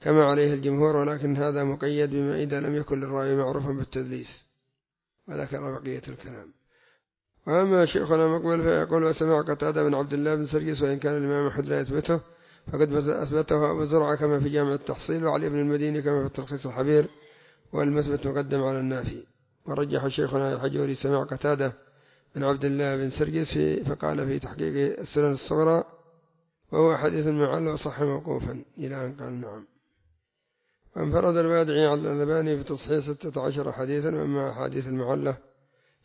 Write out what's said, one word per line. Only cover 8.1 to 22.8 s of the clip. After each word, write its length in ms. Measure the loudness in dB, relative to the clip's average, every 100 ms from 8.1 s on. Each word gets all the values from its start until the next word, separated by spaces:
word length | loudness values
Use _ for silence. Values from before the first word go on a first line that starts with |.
| 4 4
مقبل 360 | 2 2 2
فيقول: 420 | 2 2 2 2
"وسمع 360 | 2 2 2 2
قتادة 440 | 2 -2 0 2
من 100 | 2
عبد 200 | 2 0
الله 200 | -2 0
بن 120 | 0 0
سرجس"، 360 | -2 -2 0
وإن 160 | 0 0
كان 180 | 0 0
الإمام 300 | 0 0 0
أحمد 200 | -2 -2
لا 140 | -2
يثبته، 400 | 0 -2 0 -2 -2 -18 _ _ -8
فقد 200 | 0 2 2 0
أثبته 600 | -2 -2 -2 0 2 2
أبو 140 | 0
زرعة 300 | 2 2 2
كما 260 | 2 2 2
في 80 | 2
جامع 260 | 2 0
التحصيل، 500 | 0 -4 -6 -4 -2
وعلي 240 | 0 0 0
بن 100 | 0
المديني 440 | 0 0 0 0
كما 180 | 0 0
في 60 | 0
التلخيص 400 | -6 -8 -8 -6
الحبير، 400 | -2 4 4 4 -2 -20 -20 -20 _ _
والمثبت 540 | -2 2 2 0 -2 -2
مقدم 360 | -4 -2 0
على 180 | 0 0
النافي. 440 | -2 -4 -6 -10 -14 _ _ _ -6
ورجح 420 | -4 0 0 -2
شيخنا 440 | -2 0 0 0
الحجوري 400 | -2 -2 -2 -2
سماع 280 | -2 0 0
قتادة 500 | -2 -2 0 0 -2 -4 _ _ _ _ _ -2
من 80 |
عبد 200 | 0 0
الله 320 | 0 0